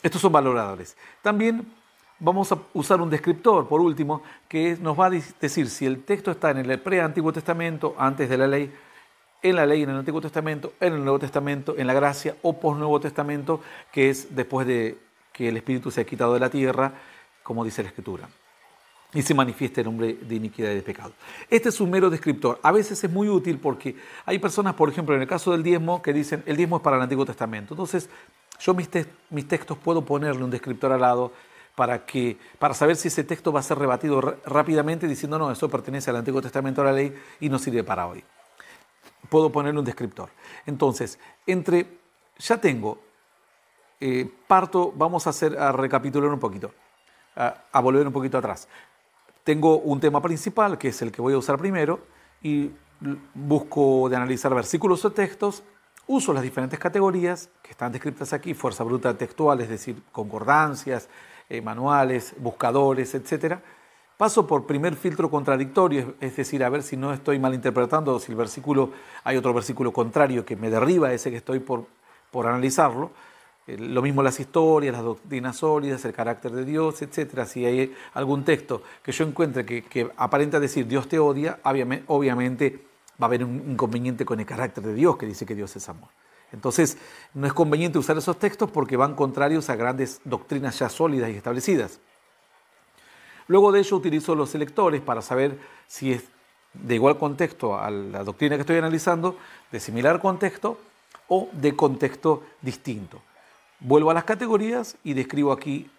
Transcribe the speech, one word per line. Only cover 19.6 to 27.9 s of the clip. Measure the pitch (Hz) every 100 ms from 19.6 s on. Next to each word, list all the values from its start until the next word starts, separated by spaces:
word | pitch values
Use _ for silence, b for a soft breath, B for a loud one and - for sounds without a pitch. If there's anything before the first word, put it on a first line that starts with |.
| 127 -
el | 110
hombre | 113 113 -
de | 110 113
iniquidad | 110 - 104
y | 101
de |
pecado. | 101 - 95 - B B B
Este | 226 233
es | 202
un | 180
mero | 190 185
descriptor. | 160 151 117 123 123
A | 151
veces | 208 208 202
es | 180
muy | 185 208
útil | 185 170 139
porque | 147 127 135 B B B -
hay | 190
personas, | 202 208 196
por | 180 151
ejemplo, | 175 156
en | 139
el | 131
caso | 175 185
del | 170
diezmo, | 165 170 160 175
que | 151
dicen, | 147 147 151 -
"El | 151
diezmo | 175 170
es |
para | 151 131
el |
Antiguo | 127 135
Testamento". | 135 113 113 107 101 156
Entonces, | 180